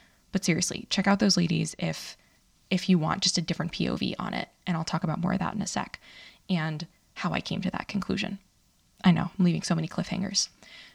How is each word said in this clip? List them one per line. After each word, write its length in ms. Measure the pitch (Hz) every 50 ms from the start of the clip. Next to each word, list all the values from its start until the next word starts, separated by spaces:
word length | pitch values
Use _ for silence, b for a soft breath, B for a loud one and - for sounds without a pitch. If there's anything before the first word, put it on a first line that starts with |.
| b b b b b b
But 120 | - 190 -
seriously, 440 | - 165 170 180 - - - - -
check 160 | - - 190
out 140 | 196 202 196
those 180 | 214 202 180
ladies 380 | 185 175 165 165 165 165 160 -
if, 400 | - - 165 160 - - - - b b b b b _ _ _ _ _ _
if 180 | 190 180 - -
you 80 | 185
want 240 | 170 151 160 - 190
just 160 | - - -
a 40 | 180 165
different 300 | - 165 - 165 170 -
P 140 | - 165
O 80 | - -
V 200 | - - - -
on 160 | - - - -
it. 160 | - - - _ _ _
And 100 | - 175
I'll 80 | 160 160
talk 200 | - - 160 -
about 180 | 160 151 170
more 120 | 165 - -
of 40 |
that 160 | 190 170 - -
in 80 | 214
a 60 | -
sec 320 | - - - - - - B B B B B B B B B B -
and 380 | 190 165 156 160 156 147 165 - _ _ _ _ _
how 180 | - - 175
I 100 | - -
came 200 | - - - -
to 80 | - -
that 180 | - - -
conclusion. 520 | - - 202 - - 196 202 208 - 202 - - _ _ _ _ _ _ _ _ _ _ - -
I 80 | 185
know, 180 | 170 160 - - -
I'm 80 | - 185
leaving 160 | 175 165 165
so 140 | - - 170
many 120 | 165 160
cliffhangers. 640 | 160 - - - - - - 190 - 202 - - - B B B B B B B B